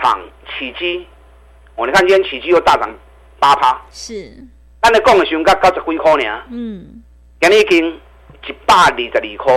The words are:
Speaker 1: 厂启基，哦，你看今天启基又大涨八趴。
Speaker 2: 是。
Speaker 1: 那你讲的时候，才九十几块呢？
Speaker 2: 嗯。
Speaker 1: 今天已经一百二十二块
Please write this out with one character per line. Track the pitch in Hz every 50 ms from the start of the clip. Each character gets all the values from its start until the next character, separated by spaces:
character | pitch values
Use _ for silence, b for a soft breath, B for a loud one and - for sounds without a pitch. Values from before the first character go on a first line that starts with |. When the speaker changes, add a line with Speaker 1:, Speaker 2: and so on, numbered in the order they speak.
Speaker 1:
厂 | 131 120 104 95 87 - _ _ - -
启 | - - 143 123 -
基， | - 175 175 175 180 175 - _ _ _ _ _ _ _ _ _ _ _ _ -
哦， | - 117
你 | 127 151
看 | 196 180
今 | 185
天 | 196 196 190
启 | - 175 170
基 | - 165
又 | 180 165
大 | - 175 143 120
涨 | 110 107 110 - _ _ _ _ _ _ _ -
八 | - 139 143
趴。 | - 143 127 131 - - -
Speaker 2:
是。 | - - - - 226 202 165 110 - - 269 - _ _ _ _ _ -
Speaker 1:
那 | - 233
你 | 226 214
讲 | 220 254 220 185
的 | -
时 | - 160
候， | 160 165
才 | 196 185 190 185 185
九 | 180
十 | 165 - 170
几 | 165 160
块 | - 160 156
呢？ | 139 117 107 107 233 - 254
Speaker 2:
嗯。 | 240 240 240 226 208 180 170 - - 233 - - _ _ _ _ _ -
Speaker 1:
今 | 160 180
天 | 208 214
已 | 208
经 | 208 175 170 160 165 160 - - - _ _ _ - - - -
一 | - - - -
百 | - 208
二 | 185 170 147 123
十 | 120 120 110 -
二 | 117 110 107 104
块 | 98 - 135 127